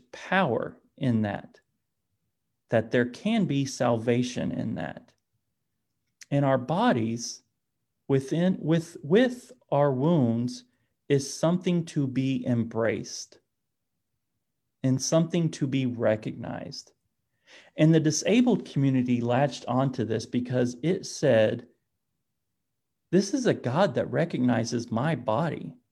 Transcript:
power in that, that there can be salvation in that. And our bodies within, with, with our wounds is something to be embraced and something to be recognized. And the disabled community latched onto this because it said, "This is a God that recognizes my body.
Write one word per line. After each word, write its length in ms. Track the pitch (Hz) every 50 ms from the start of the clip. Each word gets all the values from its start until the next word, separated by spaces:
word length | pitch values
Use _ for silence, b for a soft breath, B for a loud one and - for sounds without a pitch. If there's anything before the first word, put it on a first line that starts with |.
| _ _ -
power 680 | - - - 185 190 190 143 110 120 - - - - _ _ _ -
in 240 | - 123 117 110 107
that, 360 | 101 98 - - - _ - _ _ _ _ _ _ _ _ _ _ _ _ _ _ _ _ _ _ _ _ _ -
that 220 | - 113 107 - -
there 140 | 127 120
can 380 | 123 - - - 208 226 233 190
be 200 | 143 143 139 139
salvation 880 | 135 - - - 123 120 113 113 123 120 123 123 123 - - 78 - -
in 240 | - - 113 113
that. 340 | - - - - - - _ _ _ _ _ _ _ _ _ _ _ _ _ _ _ _ _ _ _ _ _ _ - - -
And 140 | 143 139 143
our 140 | 135 135 131
bodies 840 | 123 - 151 180 233 247 220 120 113 113 113 120 - - - - _ _ _ _ _ _ _ _ _ _ _ _ _
within, 500 | - 139 139 135 - 147 156 175 190 185 -
with, 360 | - 147 165 170 165 - - - -
with 480 | 143 170 214 254 247 247 - - - - _ _ - -
our 180 | 143 143 143
wounds 720 | 135 127 135 160 175 160 127 117 113 117 120 123 - - - _ _ _ _ _ _ _ _ -
is 260 | 143 139 139 - -
something 500 | - - 160 175 180 180 185 175 175 165
to 200 | 165 - 160 139
be 400 | 127 120 127 131 135 135 127 123
embraced 920 | - 123 117 113 117 113 110 113 110 101 92 87 - - - - - - - _ _ _ _ _ _ _ _ _ _ _ _ _ _ _ _ _ _ _ _ _ _ _ _ _ _ _ _ -
and 180 | 131 127 139 -
something 480 | - - 160 165 165 - 175 170 151
to 160 | - - 156
be 200 | 131 127 135 131
recognized. 1040 | 123 110 110 117 107 110 107 - 131 127 - - - - - - - - - - _ _ _ _ _ _ _ _ _ _ B B B B B B B B
And 160 | B 156 156 160
the 60 | 160
disabled 680 | 151 156 151 - - - 190 240 247 247 247 - -
community 560 | - - 147 139 139 131 131 123 123 123 120
latched 440 | 117 117 120 123 143 139 143 - -
onto 380 | - 120 127 139 143 139 - 113
this 200 | 104 110 110 110
because 520 | - - 127 123 - 123 127 123 120 120 - -
it 200 | 156 190 - -
said, 600 | - - - - 143 117 110 110 110 113 117 - - _ _ _ _ _ _ _ _ _ _ _ _ _ _ _ _ _ _ _ _ _ _ _ _ _ _ _ _
"This 220 | - 185 202 - -
is 140 | 277 240
a 80 | 202 135
God 400 | - - 123 120 160 202 190 120
that 160 | 127 101 82
recognizes 800 | - 139 160 175 - 143 127 123 120 110 110 117 127 120 120 -
my 260 | 110 110 131 160 160
body. 560 | 123 117 - 110 113 165 160 135 - - - - - _ _